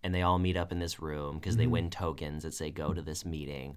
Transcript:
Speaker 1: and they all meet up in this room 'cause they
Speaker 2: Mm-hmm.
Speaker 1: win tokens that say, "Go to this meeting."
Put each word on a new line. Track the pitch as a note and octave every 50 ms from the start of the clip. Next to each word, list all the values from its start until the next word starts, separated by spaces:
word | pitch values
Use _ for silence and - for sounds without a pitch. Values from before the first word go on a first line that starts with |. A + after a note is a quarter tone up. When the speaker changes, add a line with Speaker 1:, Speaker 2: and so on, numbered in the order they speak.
| -
Speaker 1:
and | F2+ F2+
they | F2+
all | F2+ F2+ F2+ F2+
meet | F2+ F#2 F2+
up | F2 F2 E2+
in | E2+ F2
this | F2 E2+ - -
room | - D#2 D2+ D2+ D2 C#2+ D2+ D#2
'cause | - - - A2+
they | A#2
Speaker 2:
Mm-hmm. | B2 A#2
Speaker 1:
win | E2+ E2+ F2
tokens | - - F#2+ E2 D2+ C2+ D#2 D2 D2 D2+ D2+
that | D#2+ D#2
say, | - D#2+ D2+
"Go | D#2 - D#2 D2+ F2+
to | F2
this | D#2+ D#2 D#2 - -
meeting." | F2+ E2 D2+ D2 C#2+ C#2+ C#2 C2 C#2 C#2+